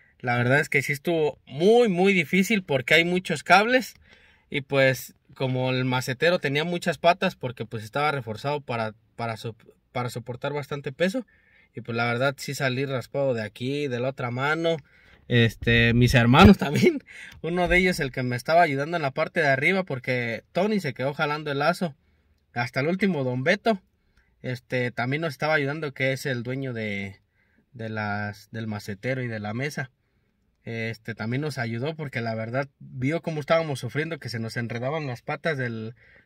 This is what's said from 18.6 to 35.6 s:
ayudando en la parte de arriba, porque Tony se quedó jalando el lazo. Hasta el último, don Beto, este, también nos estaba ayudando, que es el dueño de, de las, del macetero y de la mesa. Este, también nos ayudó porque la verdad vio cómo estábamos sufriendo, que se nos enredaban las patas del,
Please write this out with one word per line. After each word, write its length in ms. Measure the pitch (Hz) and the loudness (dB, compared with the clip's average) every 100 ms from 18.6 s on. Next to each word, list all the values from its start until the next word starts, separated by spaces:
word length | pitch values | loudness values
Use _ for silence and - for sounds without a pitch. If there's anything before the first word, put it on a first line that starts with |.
ayudando 340 | 170 135 147 170 | 4 2 -2 -2
en 60 | |
la 80 | 143 | -2
parte 300 | 156 165 - | -2 -2 0
de 80 | 147 | 2
arriba, 340 | 131 156 190 | 2 2 0
porque 600 | 185 135 127 127 120 110 - | -2 -6 -4 -4 -4 -6 -6
Tony 260 | - 202 214 | -2 0 0
se 140 | 151 | -2
quedó 180 | - 131 | -4 -4
jalando 380 | 147 151 151 147 | -2 -2 -2 -4
el 60 | 139 | 0
lazo. 360 | 147 175 175 - _ _ _ _ _ | 0 0 -4 -8 _ _ _ _ _
Hasta 260 | - 120 131 | -6 -6 -4
el 60 | 143 | -2
último, 340 | 190 196 156 | 0 0 0
don 180 | 127 127 | -2 -2
Beto, 380 | 135 202 - 214 - _ _ _ _ _ | 0 0 0 -2 -4 _ _ _ _ _
este, 500 | 127 123 - 127 123 | -10 -10 -6 -4 -2
también 300 | - 120 147 | -2 -2 -2
nos 100 | 165 | -4
estaba 180 | 135 156 | -4 0
ayudando, 380 | 156 139 156 151 | 0 0 -4 -8
que 200 | - 131 | -4 -2
es 120 | 131 | -2
el 180 | 147 123 | -4 -6
dueño 300 | 117 131 135 | -6 -6 -6
de, 480 | 117 107 101 98 95 _ _ _ _ _ | -6 -6 -6 -8 -12 _ _ _ _ _
de 160 | 123 113 | -12 -8
las, 580 | 110 104 104 104 104 - | -4 -4 -4 -4 -8 -12
del 160 | 113 110 | -10 -8
macetero 560 | 104 - 98 123 131 | -8 -8 -8 -4 -4
y 40 | 123 | -4
de 140 | 113 | -6
la 120 | 104 | -6
mesa. 380 | 110 143 147 131 _ _ _ _ _ _ _ | -6 -6 -6 -10 _ _ _ _ _ _ _
Este, 500 | - 113 113 113 - | -12 -8 -6 -8 -10
también 280 | 110 107 127 | -8 -4 -4
nos 160 | 151 135 | -4 -4
ayudó 360 | 117 117 139 | -4 -4 -4
porque 260 | 160 143 123 | -6 -8 -6
la 140 | 117 | -4
verdad 340 | 113 113 127 139 _ | -4 -4 -4 -4 _
vio 440 | 135 135 131 160 | -16 -4 -2 -2
cómo 180 | 170 156 | -2 -4
estábamos 380 | 143 165 160 135 | 2 2 2 -4
sufriendo, 380 | 120 139 160 165 | -6 -4 -4 -6
que 100 | 127 | -8
se 120 | 117 | -6
nos 160 | 113 - | -6 -6
enredaban 500 | 117 120 123 160 143 | -6 -4 -4 -4 -6
las 160 | 120 | -8
patas 360 | - 151 170 | -8 -6 -4
del, 360 | 143 | -2